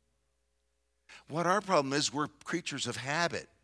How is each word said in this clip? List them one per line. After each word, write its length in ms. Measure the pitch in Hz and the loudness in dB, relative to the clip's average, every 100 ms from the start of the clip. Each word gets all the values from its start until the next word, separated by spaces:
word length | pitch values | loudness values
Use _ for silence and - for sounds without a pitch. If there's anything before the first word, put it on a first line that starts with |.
| _ _ _ _ _ _ _ _ _ _ _ - - | _ _ _ _ _ _ _ _ _ _ _ -20 -10
What 180 | 143 170 | -2 2
our 160 | 196 | 2
problem 320 | 196 175 135 | 4 4 4
is, 200 | 143 139 | 2 0
we're 140 | 143 143 - | -2 -4 -6
creatures 440 | - 165 - 139 120 | -6 -6 -4 -6 -6
of 80 | 110 | -6
habit. 540 | 127 156 170 107 - _ | -4 0 0 -2 -10 _